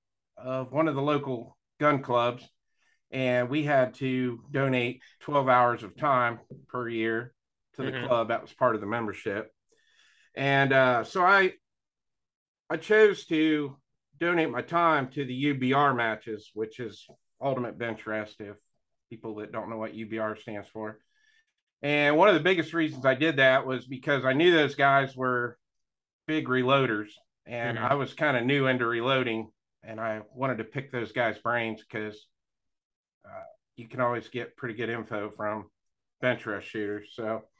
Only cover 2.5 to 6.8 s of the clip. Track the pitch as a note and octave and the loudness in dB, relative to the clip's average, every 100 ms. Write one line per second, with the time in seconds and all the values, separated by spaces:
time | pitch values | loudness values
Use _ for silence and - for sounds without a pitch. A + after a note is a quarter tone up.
2.5 | _ _ _ _ _ - C3 B2+ B2 A#2+ | _ _ _ _ _ -12 -4 0 0 0
3.5 | D3 D3 C#3 B2 - C3+ B2+ B2 A#2 - | -2 2 2 2 0 -4 -2 -2 -6 -6
4.5 | C3+ C3+ B2+ A#2+ C3 - _ - D3 C3 | -2 0 2 0 -6 -16 _ -2 0 4
5.5 | B2 B2 A2 G#2+ - D3 B2+ A#2+ A2+ - | 6 4 2 -8 -4 0 2 2 -2 -14
6.5 | C3 - B2+ | -20 -10 -8